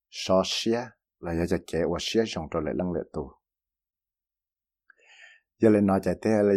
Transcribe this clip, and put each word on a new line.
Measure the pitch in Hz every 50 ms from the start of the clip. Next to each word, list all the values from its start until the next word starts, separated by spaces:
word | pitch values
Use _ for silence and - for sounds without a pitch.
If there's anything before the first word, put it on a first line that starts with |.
| _ _
so | - - - - 95 95 92
xía, | - - - - 113 113 120 123 113 - _ _ _ _ _
là | - 85 85
do | 82 87
cho | - 90 85 85 -
cái | - 80 85 80
của | 85 82
xía | - - - 110 113
rồng | 104 - 87 78 -
cho | - 82
lệ | 76 76 -
lăng | 78 90 90
lệ | 85 78 - -
tù. | - 78 69 64 - _ _ _ _ _ _ _ _ _ _ _ _ _ _ _ _ _ _ _ _ _ _ _ _ _ _ _ _ _ _ _ _ _ _ _ - - - - - _ _ _ _ -
Giờ | 113 110
lên | 107 104 104
nói | 95 95 98
chạy | - 92 87 -
thế | - 107 110 104
là | 101 101 98